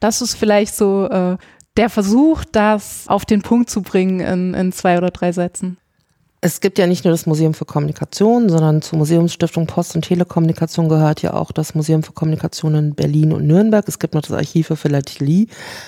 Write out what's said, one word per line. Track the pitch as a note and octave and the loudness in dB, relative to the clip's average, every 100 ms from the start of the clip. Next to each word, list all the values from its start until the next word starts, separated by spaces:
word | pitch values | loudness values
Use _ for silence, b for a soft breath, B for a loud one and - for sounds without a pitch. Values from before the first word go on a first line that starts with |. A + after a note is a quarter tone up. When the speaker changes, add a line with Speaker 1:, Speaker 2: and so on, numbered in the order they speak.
Speaker 1:
Das | A3 - | -2 -2
ist | A#3+ | -4
vielleicht | - G#3+ G#3 G#3 | -2 2 2 2
so, | - G3+ G3 F#3+ | 0 0 2 0
äh, | F#3 F3+ F#3 B B B - | 0 -2 -4 B B B -2
der | G3+ | 0
Versuch, | A3 G3 A#3 D#4 D#4 - | 0 2 4 4 2 -2
das | A3 G#3 G#3+ - - - | 0 2 0 -4 -10 -4
auf | G3+ | -2
den | - G#3 | 0 0
Punkt | - A#3 A#3+ | 2 0 0
zu | G#3+ | -4
bringen | F3+ F#3+ F#3 F#3 | -2 0 0 0
in, | - F3+ F3+ | -2 -2 -2
in | F3+ F#3 | -2 -4
zwei | F#3 F#3+ F3 | 0 0 2
oder | F3+ | 0
drei | - F3 | -2 -4
Sätzen. | F3+ F3 - F#3 F3+ _ _ _ _ _ _ | -2 -4 -6 -10 -10 _ _ _ _ _ _
Speaker 2:
Es | E3+ - | -4 -2
gibt | G3 G3+ | -2 2
ja | F3+ | 2
nicht | F3+ | 2
nur | F#3 | 2
das | E3 - | 0 0
Museum | D#3 D#3+ | 2 0
für | D#3 | -2
Kommunikation, | - D3+ D3 - D3+ - G#3 A#3+ A3 | -4 -4 -2 -4 -6 0 2 4 4
sondern | E3 D#3 D3+ | 4 4 2
zur | - D#3+ | 0 0
Museumsstiftung | D3+ E3+ E3+ - E3 - E3 | 2 2 2 0 -2 -2 -2
Post | - E3+ E3 | -2 -4 -4
und | |
Telekommunikation | - F3 F3 E3+ E3 E3 E3 - D#3+ | -2 0 0 0 0 0 -2 0 2
gehört | D#3 D#3 D3+ | 4 2 0
ja | E3+ | -2
auch | - - | -2 -4
das | - D#3 | -4 -4
Museum | D#3 D#3 D#3+ | -2 0 0
für | D#3 | -2
Kommunikation | - D#3+ D#3 D#3+ - D#3 | -4 -4 -2 -6 -4 -2
in | D3+ D3+ | 0 0
Berlin | C#3+ D3 D3+ D#3 | 0 0 2 2
und | D#3 D3 | 2 2
Nürnberg. | E3+ A3 G#3+ - | 4 4 2 0
Es | - | -4
gibt | - | -4
noch | D3+ | -2
das | - | -2
Archiv | - D3 E3 D#3 | -4 -2 0 0
für | D#3 | -2
Philatelie, | D3+ C#3+ C3+ - C#3 F3 A3+ B B B | 0 -2 -2 -4 0 2 0 B B B